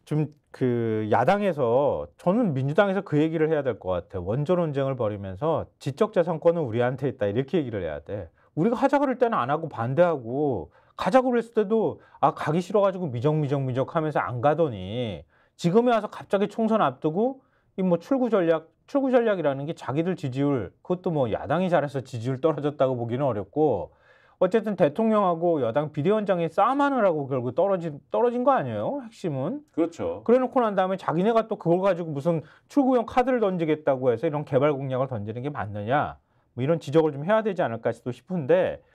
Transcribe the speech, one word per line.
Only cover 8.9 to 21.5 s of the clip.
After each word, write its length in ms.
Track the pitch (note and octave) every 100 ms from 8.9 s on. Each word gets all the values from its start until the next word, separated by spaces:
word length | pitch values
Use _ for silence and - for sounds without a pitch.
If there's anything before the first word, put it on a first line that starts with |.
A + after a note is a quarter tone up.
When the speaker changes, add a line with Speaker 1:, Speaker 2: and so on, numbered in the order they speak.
| C#4+
Speaker 1:
그럴 220 | C#4+ A#3+
때는 180 | A#3 G3+
안 140 | B2
하고 180 | D3+ D#3+
반대하고, 1000 | A2+ A#2 C3+ F3 D3+ A2+ C3 D3 G#2+ D2+ _ _ -
가자 260 | F#3+ B3
그랬을 320 | B3+ A#3+ A3+
때도 480 | - G3+ A3+ F3 - - -
아, 140 | C#3+
가기 280 | D3+ - D#3+
싫어가지고 460 | F3+ G#3 G3 F#3 F3
미적미적미적 840 | A#2+ C#3 D3+ C#3+ C#3 C3 B2 C3 E3+
하면서 220 | D#3 D3
안 220 | F#2+ A#2+
가더니, 840 | C#3+ D#3 D#3+ G#2 F#2 A2+ A#2 E2+ - _ _ -
지금에 340 | E3+ G3+ B3
와서 160 | A3+ G#3
갑자기 400 | - - G3 G3+
총선 340 | - A3+ A3
앞두고 600 | D#3 C3 D#3 E3 A#3+ C#4 _ _ _ -
이 60 |
뭐 160 | F#3 E3+
출구 300 | - C4+ B3
전략, 420 | G3+ E3 D#3+ D#3+ _ -
출구 240 | C#4 C4+
전략이라는 540 | A#3+ A3+ F#3+ D3+ C3+ D3
게 60 |
자기들 420 | D#3+ - C#3 E3 F#3
지지율, 580 | C#3 B2+ C#3+ C3+ F#2 -
그것도 300 | - F3+ F#3
뭐 200 | D#3 A#2+
야당이 380 | F#2+ G#2